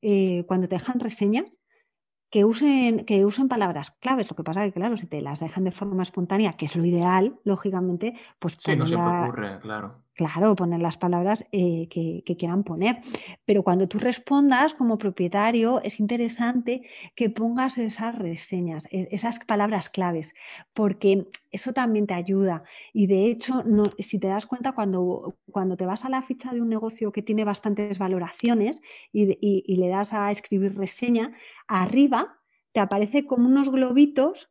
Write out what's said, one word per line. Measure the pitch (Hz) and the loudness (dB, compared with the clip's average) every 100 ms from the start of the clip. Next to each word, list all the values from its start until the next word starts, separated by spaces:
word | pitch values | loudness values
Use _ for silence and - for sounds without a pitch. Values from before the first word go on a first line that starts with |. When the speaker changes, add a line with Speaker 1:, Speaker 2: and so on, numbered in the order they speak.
Speaker 1:
eh, | 220 202 190 180 175 | 2 2 4 0 0
cuando | 185 180 | 0 0
te | 185 | -2
dejan | - 247 | -2 -4
reseñas, | 233 - 202 226 392 _ _ _ _ _ _ _ _ | -4 -2 0 0 -2 _ _ _ _ _ _ _ _
que | 214 | 4
usen, | 208 226 285 269 240 226 | 4 4 4 4 4 2
que | - 208 | 2 4
usen | 196 208 269 | 4 2 0
palabras | 247 196 151 143 | 2 -2 -2 -8
claves. | _ 254 262 214 | _ -2 -2 -2
Lo | - | -6
que | |
pasa | 165 170 | -4 -2
que, | 208 | -2
claro, | 185 208 226 | -2 -4 -4
si | 175 | -6
te | 151 | -8
las | 139 147 | -6 -6
dejan | 160 - | -8 -2
de | 185 | -4
forma | 175 202 185 | -4 -4 -4
espontánea, | 180 - 175 196 208 160 | -4 -4 -2 0 0 -2
que | 151 | -4
es | 175 | 0
lo | |
ideal, | 170 175 175 185 202 254 | 2 2 4 4 2 -2
lógicamente, | - 190 208 190 180 175 220 240 - _ | -2 -2 -2 -2 -2 -2 -6 -10 -20 _
pues | 175 - | -10 -8
Speaker 2:
Sí, | - 127 | -2 0
no | 143 | 2
se | 170 | 0
te | |
Speaker 1:
ponla | 170 175 | 0 0
Speaker 2:
ocurre, | 170 120 104 95 | -2 -4 -8 -10
claro. | 107 107 104 - _ - | -10 -10 -10 -16 _ -6
Speaker 1:
Claro, | 165 156 208 | -6 2 2
poner | 196 175 170 | 2 0 -2
las | 170 156 | -4 -2
palabras, | 175 175 180 214 - | -2 0 0 -2 -4
eh, | 208 180 165 165 | 0 0 0 -6
que, | - 165 170 | -6 -6 -6
que | - 170 | -6 -4
quieran | 170 180 | -2 -2
poner. | 202 165 202 240 - - - - | -4 -2 -2 -2 -8 -14 -14 -16
Pero | - 202 | 0 2
cuando | 185 180 190 | 4 2 2
tú | 214 | 0
respondas | 233 233 - 277 285 254 302 | -2 -4 0 4 4 4 2
como | 311 247 214 | 2 0 2
propietario, | 214 185 175 196 214 233 226 254 | -2 -2 -2 2 2 2 2 2
es | - - | -2 -2
interesante | 208 240 233 233 240 247 240 247 - - - - | -2 0 -4 -2 -2 -2 -2 -6 -8 -20 -20 -2
que | 233 | -2
pongas | 214 226 240 262 254 | 0 -2 0 -2 -2
esas | 226 214 220 226 | -6 -4 -8 -6
reseñas, | 180 165 - 185 175 160 - | -6 -8 -6 -4 -4 -6 -8
e-, | 190 180 | -6 -6
esas | 202 233 233 | -4 -6 -6
palabras | - 208 208 214 - | -2 0 0 -2 -4
claves, | - 180 165 156 - - - - | -4 -2 -2 -8 -14 -20 -20 -16
porque | - 208 196 202 196 190 - _ | -2 -2 2 2 2 0 -14 _
eso | 196 254 | -10 -6
también | 254 240 214 208 | -2 0 2 0
te | |
ayuda. | 180 175 196 196 165 - - - | -2 0 2 2 0 -8 -20 -8
Y | 220 196 | 2 4
de | 190 208 | 4 4
hecho, | 233 240 254 | 0 -2 -2
no, | 226 208 208 - | 2 4 4 0
si | 202 202 | -6 -4
te | 190 | -2
das | 196 - | -2 -4
cuenta, | 247 254 | -6 -4
cuando, | 262 202 185 180 180 - - - | -2 -2 0 0 -2 -8 -14 -8
cuando | - 190 180 | -2 -2 -2
te | |
vas | 180 214 | -4 -4
a | 262 | -4
la | 262 | -4
ficha | 254 254 254 | -4 -8 -6
de | 240 | -4
un | 233 | -2
negocio | 220 220 226 214 | -2 -4 -4 -6
que | 208 | -4
tiene | 220 214 | -2 0
bastantes | 208 202 214 208 208 190 | 0 -2 -2 -2 -2 -2
valoraciones | 190 185 170 - 240 233 208 330 - - - | -2 -2 -4 -2 0 2 2 -2 -12 -20 -6
y, | 208 202 - | 0 2 2
y, | 208 196 190 | 2 0 0
y | 185 | 0
le | 180 | 2
das | 185 202 | 0 -2
a | 214 202 | -2 -2
escribir | 208 - 202 196 196 | -2 -2 0 0 -2
reseña, | 190 - 240 233 240 - - - _ | -6 -4 0 0 0 -8 -20 -20 _
arriba | 185 185 233 277 240 359 _ _ _ _ | -2 2 4 4 4 -2 _ _ _ _
te | - | -2
aparece | 202 202 208 285 285 | 0 0 2 0 0
como | 254 247 | 2 6
unos | 269 277 | 6 4
globitos | 262 254 247 294 285 285 392 - | 2 2 6 6 6 0 0 -16